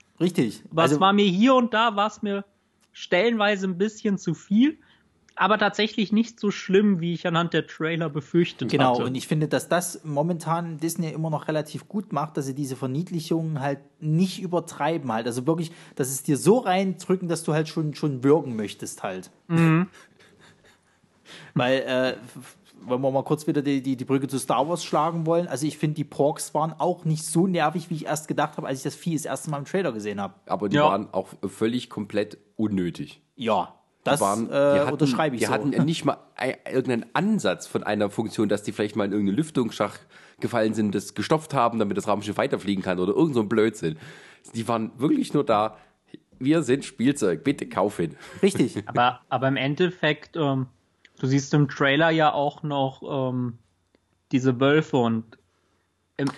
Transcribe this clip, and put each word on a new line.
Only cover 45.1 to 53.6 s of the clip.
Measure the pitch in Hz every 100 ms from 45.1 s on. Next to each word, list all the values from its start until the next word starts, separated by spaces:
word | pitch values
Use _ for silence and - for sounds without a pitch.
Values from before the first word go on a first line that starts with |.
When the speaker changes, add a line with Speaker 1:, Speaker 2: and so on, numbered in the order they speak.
| 156 -
Speaker 3:
nur | 147
da, | 139 107 110 - _ _ _ - _ _
„Wir | 127 165
sind | 127 139
Spielzeug, | - - 120 143 101 80
bitte | - - -
kauf | - 101 -
hin.“ | 82 - - -
Speaker 1:
Richtig. | 196 - 131 -
Speaker 2:
<laughs> | 101
Aber, | 120 123 127 _
aber | 131 135
im | 135
Endeffekt, | 135 151 180 175 156 156 - 170
ähm, | 147 135 127 _ _ _ _ _
du | 131
siehst | 139 139
im | 151 143
Trailer | - 139 139 165
ja | 160 151
auch | - 143 -
noch, | 151 143 135 127 - 143 131
ähm, | 127 123 120